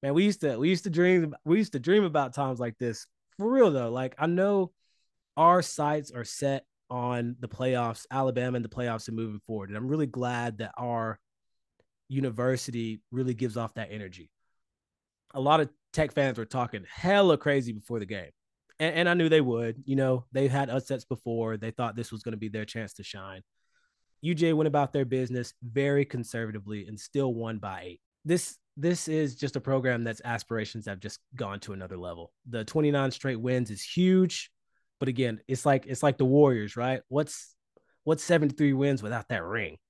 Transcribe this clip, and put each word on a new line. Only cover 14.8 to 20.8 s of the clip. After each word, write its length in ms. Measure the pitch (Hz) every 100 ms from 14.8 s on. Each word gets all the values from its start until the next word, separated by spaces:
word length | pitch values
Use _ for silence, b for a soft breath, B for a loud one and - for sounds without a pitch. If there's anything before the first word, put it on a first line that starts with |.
| _ _ _ _ _
A 80 | 139
lot 200 | 135 156
of 100 | 147 _ _
Tech 200 | - 151
fans 260 | - 139 117
were 60 |
talking 400 | 113 131 120 107 90
hella 460 | - 175 202 196 147
crazy 340 | 151 139 120
before 260 | 107 - 117
the 80 | 101
game. 240 | 101 82 _ _ _ _ _
And, 160 | 156
and 140 | 160 175
I 60 |
knew 140 | 175 165
they 120 | 156
would. 420 | 131 117 117 113 135
You 100 | 135
know, 300 | 135 127 120
they've 180 | 131 135
had 180 | 135 139
upsets 380 | 131